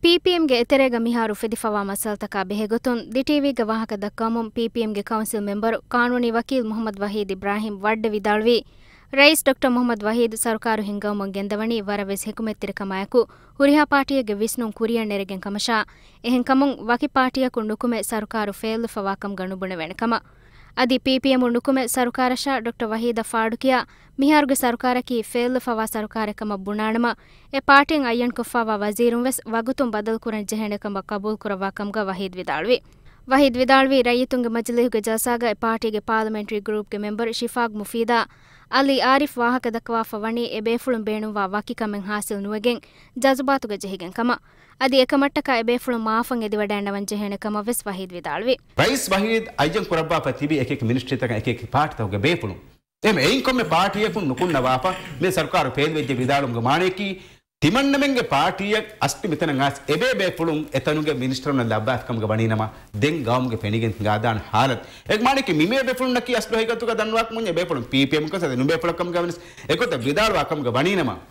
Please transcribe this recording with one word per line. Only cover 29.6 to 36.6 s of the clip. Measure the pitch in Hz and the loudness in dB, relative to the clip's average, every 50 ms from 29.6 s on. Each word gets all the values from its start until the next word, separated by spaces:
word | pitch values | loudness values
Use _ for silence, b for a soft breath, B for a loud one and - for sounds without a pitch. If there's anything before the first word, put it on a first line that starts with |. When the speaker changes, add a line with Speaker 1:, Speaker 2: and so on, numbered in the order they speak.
| 226 247 262 - 277 240 220 | -2 -2 -2 -2 -2 -2 0
Speaker 1:
ಬದಲ್ | 214 208 226 226 220 - | -2 -2 -2 -4 -4 -4
ಕುರನ್ | 240 214 214 208 190 | -6 -6 -4 -6 -6
ಜೆಹೆಣಕಮ | 220 214 220 208 208 202 - 208 202 196 185 - | -4 -4 -4 -4 -4 -6 -6 -6 -6 -6 -6 -6
ಕಬೂಲ್ | 214 202 196 214 220 214 - | -8 -6 -4 -4 -6 -4 -4
ಕುರವಾಕಂಗ | 214 202 185 196 196 196 - 208 208 196 220 208 190 | -6 -4 -2 -4 -6 -4 -6 -8 -4 -2 -2 -2 -2
ವಹೀದ್ | 190 175 196 185 180 185 | -4 -4 -6 -6 -6 -8
ವಿದಾಳ್ವಿ. | 185 - 143 151 165 220 254 - b b b b b b b b b - | -4 -4 -2 -2 2 2 2 2 b b b b b b b b b 2
ವಹೀದ್ | 262 269 294 269 233 247 | 4 6 6 6 4 2
ವಿದಾಳ್ವಿ | 254 247 269 269 269 262 277 269 240 240 | 2 4 6 4 6 6 4 4 4 4
ರೈಯತುಂಗೆ | 240 247 254 254 269 254 240 240 226 | 2 2 0 0 0 -2 -2 -2 -2
ಮಜ್ಲಿಹುಗೆ | 233 220 - 233 240 240 247 - 220 208 | -4 -4 -2 0 0 0 2 0 -2 -2
ಜಲ್ಸಾಗ | 226 220 226 - 247 240 233 240 233 208 | 0 -2 -2 0 -2 -2 0 0 -2 -2
ಎ | - - | -2 -2
ಪಾರ್ಟಿಗೆ | 226 226 226 - 220 208 214 - - | -2 -2 -2 -2 -2 -4 -4 -2 0
ಪಾರ್ಲಿಮೆಂಟರಿ | 226 220 220 220 220 214 208 208 226 208 | 0 0 0 0 -4 -6 -6 -4 -6 -6